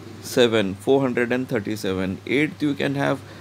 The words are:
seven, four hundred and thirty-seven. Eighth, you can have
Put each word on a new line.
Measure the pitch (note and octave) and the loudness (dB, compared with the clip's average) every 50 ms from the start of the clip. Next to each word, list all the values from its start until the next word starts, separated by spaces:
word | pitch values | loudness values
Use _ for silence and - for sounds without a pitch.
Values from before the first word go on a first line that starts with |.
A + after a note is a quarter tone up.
| - - - - | -16 -16 -18 -14
seven, | - - - C3 A#2+ A#2 A2+ A2 G2+ F#2+ F#2+ | -12 -2 4 4 4 6 6 4 2 2 -2
four | - - C3+ C3+ C3+ | -4 2 2 4 4
hundred | C#3 B2+ A#2 A#2+ A#2+ A#2 | 4 2 2 0 0 2
and | B2 B2+ C3 B2+ | 0 -2 -2 -2
thirty-seven. | C3+ A2 G2+ G#2+ A2 G#2+ A2 F#2+ F#2+ F#2 F#2+ F#2+ F#2+ F#2+ - | -2 -4 -2 -2 -6 -4 -2 -2 -2 0 -2 -2 -4 -6 -4
Eighth, | - A#2+ C#3 D#3 D3 - - | 0 0 2 2 0 -2 -2
you | D3 D3 C#3+ | -2 -2 -2
can | - C#3 C#3+ C3+ | -2 -2 -2 -2
have | C#3 C#3 C#3 C#3 - - - - - | 0 0 0 -2 -2 -6 -14 -18 -16